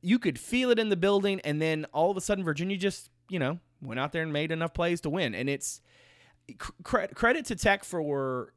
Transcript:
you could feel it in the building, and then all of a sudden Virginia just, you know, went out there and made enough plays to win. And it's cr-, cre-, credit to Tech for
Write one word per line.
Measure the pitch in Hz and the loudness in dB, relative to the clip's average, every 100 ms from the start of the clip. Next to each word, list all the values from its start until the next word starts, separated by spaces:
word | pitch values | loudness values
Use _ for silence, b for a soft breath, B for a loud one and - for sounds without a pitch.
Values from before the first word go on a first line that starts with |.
you | 175 240 | 2 4
could | 202 131 | 4 -2
feel | - 240 254 | -2 2 4
it | 226 | 4
in | 220 | 4
the | 185 | 2
building, | 190 202 202 190 | 4 4 2 0
and | 151 147 | -2 0
then | 160 156 151 | 0 0 -2
all | 143 170 | 2 2
of | 190 | 2
a | |
sudden | - 202 170 | -2 -2 0
Virginia | 147 180 196 | -2 -2 -2
just, | 196 - - _ - | -2 -4 -14 _ -8
you | 185 | -2
know, | 135 170 _ - | -2 -4 _ -16
went | 135 117 | -8 -4
out | 143 | -2
there | 165 | -2
and | 160 | -2
made | 147 156 | -2 -2
enough | 165 165 | -2 -2
plays | - 170 175 | 0 0 0
to | 156 | -2
win. | 165 143 98 | 0 -2 -2
And | 131 | -2
it's | 139 - - b b b b b b - - | -2 -6 -10 b b b b b b -20 -14
cr-, | - - | -14 -14
cre-, | - 247 294 | -2 -2 -2
credit | 262 233 311 262 | 0 2 2 -2
to | 202 | 0
Tech | 208 196 | 2 2
for | - 175 147 139 135 127 113 | 0 -4 -2 0 0 -4 -6